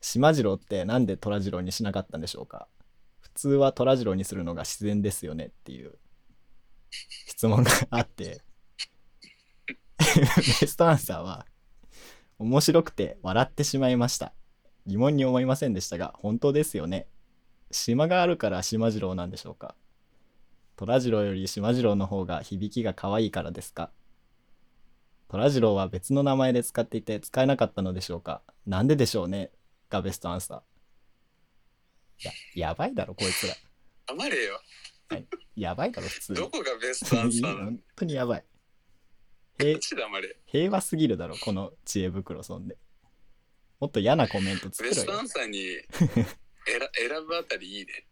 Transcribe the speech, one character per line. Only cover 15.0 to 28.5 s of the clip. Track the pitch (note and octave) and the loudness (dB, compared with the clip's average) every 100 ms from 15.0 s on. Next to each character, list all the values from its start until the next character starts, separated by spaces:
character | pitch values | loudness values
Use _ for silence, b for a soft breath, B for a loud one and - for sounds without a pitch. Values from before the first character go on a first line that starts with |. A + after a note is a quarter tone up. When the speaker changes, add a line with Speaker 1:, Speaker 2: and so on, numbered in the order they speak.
| C3 D3 | 4 4
Speaker 1:
に | |
思 | C3 B2+ | 4 2
い | C3 | 2
ま | C3+ | 0
せ | C#3+ | 0
ん | |
で | F#2+ | -2
し | F#2 | -4
た | F2 | -6
が、 | E2+ - | -6 -6
本 | G#2 A2+ | -4 2
当 | C#3+ | 4
で | C#3+ D3+ | 4 2
す | G2+ | -2
よ | D#2+ | -4
ね。 | F#2+ - - _ _ _ _ - | -4 -6 -18 _ _ _ _ -10
島 | - - A#2 D#3+ | -6 0 2 4
が | F3+ | 4
あ | F3 | 4
る | E3 | 2
か | G#2+ | 0
ら | F#2 | -2
し | F#2+ A2 | -2 2
ま | A2+ | 2
じ | G#2+ | 0
ろ | F#2+ | -2
う | F#2 | -4
な | F2 | -6
ん | |
で | F#2+ | -10
し | - | -14
ょ | |
う | - | -16
か？ | - - _ _ _ _ _ _ - - _ - | -16 -18 _ _ _ _ _ _ -20 -20 _ -10
虎 | G2 B2+ | 2 2
次 | B2 | 4
郎 | A2 | 2
よ | G2+ | 2
り | F#2+ F#2+ | 0 -4
し | - | -2
ま | G#2 | 0
じ | B2 | 4
ろ | A#2 | 4
う | G2+ | 2
の | F#2+ | 0
方 | G2 F2+ | -2 -4
が | E2 | -6
響 | - G2 G#2 | -6 -6 -6
き | B2 | -2
が | A2 | -4
可 | - G2 | -4 -2
愛 | G#2 A2 | 0 0
い | |
か | - | -2
ら | E2+ | -6
で | F2 | -8
す | - | -12
か？ | - E2 - _ _ _ _ _ - _ _ - _ _ _ _ | -10 -10 -12 _ _ _ _ _ -20 _ _ -20 _ _ _ _
虎 | A2+ C3 | 2 2
次 | C3+ | 6
郎 | A2+ G2 | 4 4
は | F#2+ | 0
別 | F#2+ - | -4 0
の | C#3 | 2
名 | C#3+ C3+ | 2 4
前 | C3 | 4
で | B2 | 2
使 | A#2+ - | 0 -2
っ | A2+ | -2
て | A#2 | -4
い | |
て | - G#2+ | -6 -8
使 | - - | -4 0
え | C3 | 2
な | C#3 | 4
か | G#2 | 2
っ | |
た | - | 0
の | F#2+ | -4
で | F2+ | -4
し | - | -6
ょ | E2+ | -10
う | |
か？ | - D2+ _ | -8 -12 _